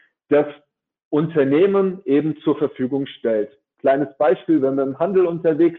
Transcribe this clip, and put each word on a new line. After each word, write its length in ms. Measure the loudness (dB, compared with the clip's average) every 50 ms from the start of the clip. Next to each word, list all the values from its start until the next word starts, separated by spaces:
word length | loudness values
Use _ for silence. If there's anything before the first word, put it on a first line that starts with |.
| _ _ _ _ _ 0
das 180 | 0 2 0 0 -6 -18 _ _ _ _ _ _ _ _ _ _
Unternehmen 880 | -2 -2 -2 0 0 0 0 2 2 2 2 2 2 0 0 -2 -4 -6 -4
eben 320 | 0 0 0 0 -2 -4 -4
zur 180 | -2 -2 -2
Verfügung 480 | -2 -2 -6 -4 -4 -6 -4 -4 -4 -6
stellt. 460 | -8 -8 -6 -4 -2 -2 -2 -2 -4 _ _ _ _ _ _
Kleines 280 | 0 0 2 0 0 -4 -4
Beispiel, 460 | -2 0 0 0 0 0 0 0 2
wenn 140 | 2 0 0
wir 80 | -2 -2
im 140 | -4 -4 -4
Handel 280 | -2 0 2 2 0
unterwegs 520 | 0 0 -2 -2 0 2 2 2 0 0